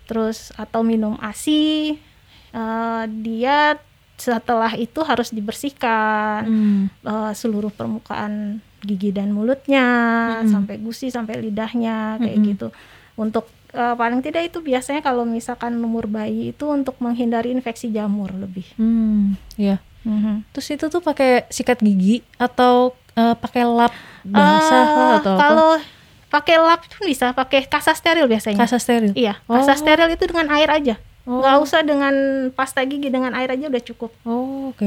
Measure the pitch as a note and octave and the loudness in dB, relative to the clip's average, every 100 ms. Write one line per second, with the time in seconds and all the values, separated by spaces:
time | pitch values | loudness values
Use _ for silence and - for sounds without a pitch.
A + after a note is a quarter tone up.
0 | - A3+ A3 A3+ - - G#3+ A3+ A3+ A3+ | -6 -2 -2 -4 -12 -14 -6 -2 0 2
1 | G#3+ A3+ G#3+ - D#4 D4+ D#4 D#4 D4+ D4+ | 0 -4 -8 -6 0 2 2 0 -2 -6
2 | _ _ _ _ _ A3+ A3 A3+ A3+ A3+ | _ _ _ _ _ -8 -6 -4 -4 -4
3 | A3 A3 A3 A3+ B3+ D4 D4+ D4+ _ _ | -6 -8 -6 -2 0 2 2 0 _ _
4 | _ - B3 A3+ - A3+ A3+ A3+ A#3 D#4 | _ -10 -4 -4 0 0 0 -2 -6 -4
5 | D#4 B3+ A#3+ A3 G#3 - C#4+ - A#3+ A3 | -2 -2 -2 -6 -8 -8 -10 -4 -2 0
6 | G#3+ G#3+ G#3+ G#3+ A3 A3 G#3 G3+ G3 - | 0 0 -2 -4 -2 2 2 2 0 -6
7 | - G#3+ G#3+ G#3 A3+ G#3 G#3+ - A#3 A3 | -8 -6 -6 -4 -4 -2 -4 -6 -8 -8
8 | - - G#3 G#3 G#3 G#3+ - _ G3+ F#3+ | -8 -8 -8 -8 -8 -10 -14 _ -6 -4
9 | G3+ G3 G3+ G#3 A3+ C4+ - C4+ B3 A#3+ | -4 -2 -2 -2 -2 -2 0 2 2 2
10 | A#3 A#3 A#3 A3+ A3 G3+ G3+ G#3 A3 A#3 | 2 0 -2 0 0 0 -2 -6 -10 -8
11 | C4 A#3+ A3 A#3+ A3 G#3 A3 A#3+ A3+ A3 | -8 -6 -8 -8 -6 -6 -4 -4 -2 -4
12 | G#3+ A3 A#3 G#3+ G#3 G3+ A3+ - - - | -4 -4 -2 2 2 0 -8 -14 -20 -20
13 | _ - A3 A3 A3 _ _ - A#3+ A#3+ | _ -6 -4 -4 -6 _ _ -4 -2 0
14 | A#3 B3 D4 E4 E4+ F4 D#4 B3+ B3+ D4 | -2 -2 -2 -4 -4 -6 -2 -2 -2 -4
15 | D4 B3 A#3 A3+ A#3+ A#3+ A#3+ A#3 A#3 A3+ | -2 -2 -2 -4 -6 -8 -6 -4 -4 -4
16 | G#3+ G#3+ G#3+ A3 A#3 - D4 C#4+ C4 B3+ | -4 -6 -4 -6 -6 -6 -4 -2 -4 -4
17 | A#3+ A#3+ A#3 A#3 A#3+ B3+ A#3 A3+ A#3 G#3+ | -4 -2 -2 -2 -2 -4 -6 -8 -6 -4
18 | G#3 G3+ F#3+ F#3+ G3 F#3 - - A3+ A3+ | -2 -4 -4 -8 -10 -12 -10 -2 0 2
19 | A3 G#3 G3+ F#3+ - - G3+ F#3+ - - | 2 2 2 0 -6 -2 0 0 -4 -10
20 | A3+ G#3+ G#3+ G#3 - C#4+ - D4 D#4 F4 | -4 0 0 -2 -6 -10 -8 -4 -2 -2
21 | D#4+ C#4+ C4 B3 - - A#3 - G#3+ F#3+ | -2 2 4 2 0 -6 -2 2 2 4
22 | F#3 A#3 - - B3 B3+ B3 B3 B3+ - | 2 0 -2 -4 -2 2 4 6 2 -2
23 | _ - A#3 A#3 A#3+ B3 A#3+ A#3 A#3+ - | _ 0 2 0 -2 -2 2 4 2 0
24 | - - F#3+ G#3 D4 D#4 D#4 C4 C#4 D4+ | -20 -16 -2 4 6 6 6 6 6 4
25 | B3+ G#3+ G3+ F#3+ D4 D#4 D#4+ D#4+ - - | 4 4 4 4 6 6 6 4 -2 -20
26 | _ _ - D4 D4+ E4 E4 E4+ - - | _ _ -4 -2 4 4 6 2 -2 -6
27 | F#4+ C4 B3 B3+ C4 C4+ C4+ D4 D#4+ D#4 | -4 0 0 0 0 0 0 -2 0 0
28 | E4+ E4 C4 A3 A3 G3+ A#3 A#3+ - A#3 | 2 2 2 2 0 0 2 0 2 2
29 | G#3 G#3+ A3 - - A#3+ C#4 C#4 D4+ D#4+ | 2 0 -2 -2 0 2 4 2 4 4
30 | E4 E4 F4 E4+ D4+ D4 D4+ D#4 C#4 G#3 | 4 2 -2 0 0 2 2 2 0 -4
31 | - _ B3 B3 C4+ C#4 C#4 E4 D4+ C#4+ | -8 _ -6 0 4 4 4 2 2 2
32 | C#4 C#4 C4+ C4+ B3+ C4 C4 C4+ C4 C#4+ | 2 2 0 -2 -4 -4 -4 -2 -4 -4
33 | C#4 B3+ B3+ B3+ C4 C4 D4+ B3 A#3+ A3+ | -2 -2 -2 -4 -4 -4 -4 -6 -6 -12
34 | A3+ _ A#3 A#3+ C4 C4+ C4+ - | -14 _ -6 -4 -4 -8 -8 -4